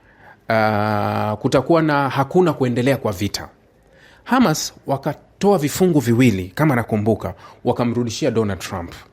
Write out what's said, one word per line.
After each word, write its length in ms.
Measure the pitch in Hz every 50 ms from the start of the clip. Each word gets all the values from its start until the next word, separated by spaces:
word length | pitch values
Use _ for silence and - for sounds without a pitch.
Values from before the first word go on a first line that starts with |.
| _ _ _ _ - - - _ _ -
Ah, 880 | 113 110 107 107 107 104 104 107 107 104 104 104 104 107 107 107 107 104
kutakuwa 420 | - 123 131 139 135 - 170 160
na 280 | 160 156 147 143 139 135
hakuna 440 | 123 139 135 135 - 180 185 165 139
kuendelea 440 | - 135 123 120 117 120 139 131 117
kwa 140 | - 110
vita. 380 | 104 92 104 98 - - 76 - _ _ _ _ _ _ _ _ _ - _ - - _ -
Hamas 500 | - 240 262 240 180 156 - - - - - - -
wakatoa 680 | 135 135 - 160 139 - - _ _ - - 202 202 175
vifungu 420 | 143 139 - - 185 185 165 151
viwili, 520 | 120 120 117 113 131 123 101 92 90 90 -
kama 200 | - 147 156 131
nakumbuka, 580 | 117 110 - 117 107 104 110 110 98 - 95 90 - - - - - -
wakamrudishia 680 | 117 117 - 123 120 113 120 123 113 104 - 156 139
Donald 280 | 117 113 110 101 98 90
Trump. 340 | - - 104 92 85 82 - - - -